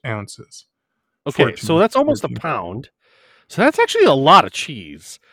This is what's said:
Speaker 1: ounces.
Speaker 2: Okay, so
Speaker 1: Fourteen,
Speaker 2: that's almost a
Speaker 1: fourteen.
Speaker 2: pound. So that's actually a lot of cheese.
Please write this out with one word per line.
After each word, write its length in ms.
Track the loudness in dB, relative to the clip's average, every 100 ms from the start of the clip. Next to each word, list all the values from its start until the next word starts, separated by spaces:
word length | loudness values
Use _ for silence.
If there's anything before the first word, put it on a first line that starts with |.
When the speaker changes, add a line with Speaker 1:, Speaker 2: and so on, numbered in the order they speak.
| -10
Speaker 1:
ounces. 600 | -10 -10 -18 -20 -20 _ _ _ _ _ _ -6
Speaker 2:
Okay, 300 | -2 -2 -2
so 120 | -2
Speaker 1:
Fourteen, 100 | 0
Speaker 2:
that's 160 | 2 0
almost 260 | -2 -2
a 60 | -6
Speaker 1:
fourteen. 80 | -8
Speaker 2:
pound. 500 | -8 -6 -8 -10 -14 _ _ _ _ _ _
So 140 | -2
that's 160 | 0 2
actually 260 | 0 2
a 80 | 4
lot 300 | 4 6 6
of 80 | 6
cheese. 640 | -2 -12 -12 -16 -18 -20 -20 _